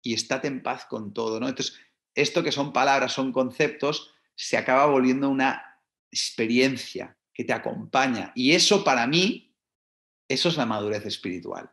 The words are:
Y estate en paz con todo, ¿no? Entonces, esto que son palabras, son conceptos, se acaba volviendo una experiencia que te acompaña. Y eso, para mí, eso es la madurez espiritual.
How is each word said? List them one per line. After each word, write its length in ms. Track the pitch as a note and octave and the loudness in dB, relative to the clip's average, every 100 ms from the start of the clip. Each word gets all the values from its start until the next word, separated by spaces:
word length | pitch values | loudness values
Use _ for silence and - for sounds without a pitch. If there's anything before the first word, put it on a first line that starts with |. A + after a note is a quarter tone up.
Y 120 | B2 A2 | -4 -6
estate 320 | - C3 D3 | -2 -4 -4
en 160 | C3 | -6
paz 220 | B2+ B2 - | -6 -8 -8
con 280 | A2+ G#2 | -10 -8
todo, 260 | G#2 A2+ A2 | -6 -4 -4
¿no? 80 | B2+ | -4
Entonces, 320 | B2+ - - _ _ _ - | -6 -8 -10 _ _ _ -2
esto 280 | D3+ F3 | 0 0
que 80 | D3+ | -2
son 220 | C#3 C3+ | -2 -2
palabras, 400 | B2+ C#3 C#3 B2+ | 2 2 2 2
son 180 | - C3 | -2 -2
conceptos, 840 | B2+ B2+ - D3 D3+ C#3+ D3+ - _ _ - | -2 -2 0 -2 0 -4 -4 -10 _ _ -12
se 220 | - A#2 | -2 -2
acaba 300 | A2+ C3 D3 | 2 4 6
volviendo 420 | C3+ B2+ C3 C#3 | 4 4 2 0
una 500 | C3+ C3 - - _ _ _ _ | 2 0 -2 -12 _ _ _ _
experiencia 1040 | - - - A2+ A#2+ C3+ B2 - A#2 G2 _ _ | -8 -6 -2 2 4 4 0 -8 -10 -12 _ _
que 100 | - | -10
te 100 | A#2 | -4
acompaña. 800 | A2+ - A#2 A2 B2+ C3+ A2+ F#2 B2 | -4 -4 -8 -2 0 0 -2 -6 0
Y 180 | B2+ | 4
eso, 300 | F3 - G3+ | 4 6 4
para 220 | F3 B2+ A#2+ | 4 2 4
mí, 500 | D#3+ F#3+ - _ _ _ _ _ _ _ _ _ | 4 2 0 _ _ _ _ _ _ _ _ _
eso 220 | C3 F3 | -2 0
es 80 | D3 | 0
la 80 | A#2 | -2
madurez 400 | G#2+ G#2 G#2 G#2 | -2 -2 -4 -6
espiritual. 640 | - G2+ F2+ - - - | -8 -8 -8 -10 -12 -14